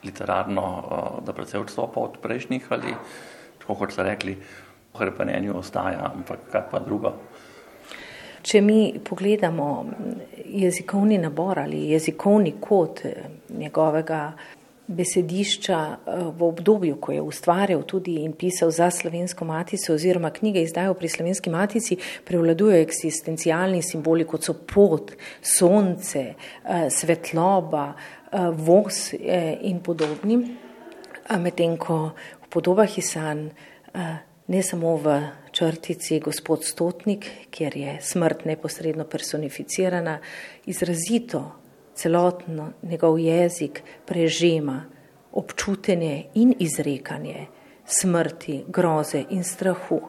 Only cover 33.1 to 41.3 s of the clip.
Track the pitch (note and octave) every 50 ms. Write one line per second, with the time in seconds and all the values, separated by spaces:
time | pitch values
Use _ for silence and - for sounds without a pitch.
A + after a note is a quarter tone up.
33.1 | - D#3+ D#3 D#3 D3+ D3+ D3+ D#3 D#3 - - - - - _ - _ F#3+ F3 D#3+
34.1 | D#3+ D#3 - _ _ _ _ - F3+ F#3+ F#3 F#3 - E3+ E3 E3 E3 D#3 D3 D#3
35.1 | D3 C#3+ D3 D3 - - - - - - - D#3+ D#3+ E3 - - E3 - - -
36.1 | D#3+ D#3 - D3+ D3+ - - - D#3+ D3+ - - - - E3+ F3 F3+ F3 - G#3+
37.1 | G3+ G3+ - - - - - _ - - D#3+ - - C#3+ C#3 C#3 C#3+ D3 - -
38.1 | - F3+ E3+ D#3+ D#3 D#3+ - D#3+ D#3+ D#3+ - D3+ - - - D#3+ D3+ D#3 D#3 -
39.1 | - D#3 - - - D3+ D3+ C#3 - - C#3+ - - - F#3 F#3 F3+ F3+ E3 E3
40.1 | D#3 D3+ - - - - - - - - _ - F3+ - F#3 F3 F3 E3 E3 F3
41.1 | A#3 A#3 - -